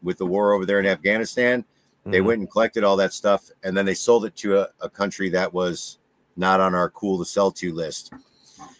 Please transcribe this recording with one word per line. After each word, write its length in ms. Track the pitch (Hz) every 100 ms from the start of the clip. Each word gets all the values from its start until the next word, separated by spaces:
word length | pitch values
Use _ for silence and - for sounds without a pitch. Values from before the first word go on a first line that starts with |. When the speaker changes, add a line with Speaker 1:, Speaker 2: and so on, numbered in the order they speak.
Speaker 1:
with 160 | 87 92
the 80 | 92
war 260 | 95 104
over 140 | 101 92
there 140 | 101
in 60 | 98
Afghanistan. 800 | 90 90 110 113 - 123 123 - _ _ _ 98
They 120 | 95
Speaker 2:
Mm-hmm. 80 | 98
Speaker 1:
went 120 | 113
and 120 | 95
collected 320 | 107 113 117 104
all 100 | 95
that 140 | 95
stuff, 380 | - 104 98 - _
and 120 | - 95
then 100 | 98
they 80 |
sold 300 | 90 - 120
it 100 | 104 -
to 220 | 104 98
a, 100 | 95 -
a 100 | 90
country 400 | - 98 - 95
that 220 | 90 92
was 460 | 90 90 82 - - _ _ _ -
not 240 | 92 95
on 120 | 95
our 160 | 90 85
cool 280 | - 101 92
to 60 | 87
sell 260 | - 98
to 220 | - 90
list. 400 | 82 80 - - - _ _ - - - -